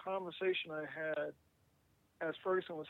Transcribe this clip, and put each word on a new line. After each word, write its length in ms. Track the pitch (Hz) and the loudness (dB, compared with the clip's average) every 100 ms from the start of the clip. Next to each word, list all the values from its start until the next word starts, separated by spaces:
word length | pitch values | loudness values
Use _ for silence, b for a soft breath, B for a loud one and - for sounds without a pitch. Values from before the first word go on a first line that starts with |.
conversation 680 | 190 190 180 - 190 180 165 | -2 -2 -2 0 2 2 0
I 140 | 156 151 160 | -4 -4 -4
had 360 | 156 151 151 - _ _ _ _ _ _ _ - 160 | 0 0 -2 -4 _ _ _ _ _ _ _ -4 -2
as 100 | - | 0
Ferguson 360 | 190 185 180 160 | 4 4 2 -6
was 100 | 170 | -2